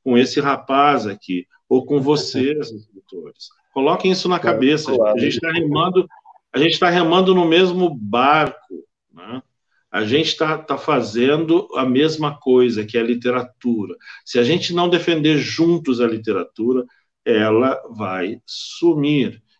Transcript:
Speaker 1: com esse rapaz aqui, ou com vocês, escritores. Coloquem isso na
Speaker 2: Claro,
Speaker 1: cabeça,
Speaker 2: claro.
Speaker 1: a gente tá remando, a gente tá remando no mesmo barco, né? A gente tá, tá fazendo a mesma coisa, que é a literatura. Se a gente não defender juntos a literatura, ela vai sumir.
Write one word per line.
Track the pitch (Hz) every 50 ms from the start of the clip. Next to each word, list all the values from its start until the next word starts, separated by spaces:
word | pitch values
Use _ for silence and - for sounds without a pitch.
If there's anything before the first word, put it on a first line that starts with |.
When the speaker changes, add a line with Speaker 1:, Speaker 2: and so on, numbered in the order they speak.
| -
Speaker 1:
com | 131 123 120
esse | 131 131 - 151
rapaz | 139 139 135 - - - 131 139 143 147 139 170 - 107
aqui, | 98 - - - 92 90 87 _ _ _ _ -
ou | 127 127 127
com | - 147 143
vocês, | 131 139 151 139 - - - 135 127 139 151 151 143 -
escritores. | 113 104 107 _ 101 98 - _ - 90 80 - - _ - - _ _ _ _ -
Coloquem | 135 135 147 175 185 - 185
isso | 185 185 - 180
na | 180 170
Speaker 2:
Claro, | - - - 110
Speaker 1:
cabeça, | 127 135 151 147 151 - 135
Speaker 2:
claro. | 123 110 107 107
Speaker 1:
a | 135
gente | 139 143 - -
tá | - 160
remando, | 165 165 160 151 147 156 165 180 180 185 175 - - - _ - - _ _ _
a | - 127
gente | 147 165 160 -
tá | 190 175
remando | 175 180 175 160 165 185 190 185 190
no | 185 175
mesmo | 165 160 175 190 185 175 185 180 170 151
barco, | 120 107 104 104 120 127 139 151 156 151 143 - - _ - 90 78 - _ _ _ _ _ _
né? | 80 90 104 117 131 - _ _ _ _ _ _ _ _ _
A | - 104 107
gente | 107 120 151 160 156 -
tá, | - 160 156 156 156
tá | - - 139 127
fazendo | - - 151 131 117 104 101 117 120 135 147 156 165 156 165 175 208 - -
a | 135 131
mesma | 127 123 131 151 156 156 156 156 147 147 -
coisa, | - 131 127 127 123 123 107 104 107
que | 107 - 117
é |
a | 113
literatura. | 113 120 120 120 123 123 123 120 - _ _ - 123 117 113 98 90 87 - _ - - - -
Se | - - 123
a | 120
gente | 123 165 180 185 - 175
não | 175 175 175
defender | 175 170 165 - 170 160 147 156 156 143
juntos | 123 - - - 165 170 170 165 - 135 127 117
a | 123 117
literatura, | 110 110 110 110 101 92 - - _ - 107 120 127 127 123 - _ _ _ _ _ _ _
ela | 123 117 107 107 110 110 110 127 131 135 131 - -
vai | 120 107 107 95 95 92 90 95 117 - _
sumir. | - - - - - - - - 170 165 151 139 147 151 143 123 98 - - _ _ _ _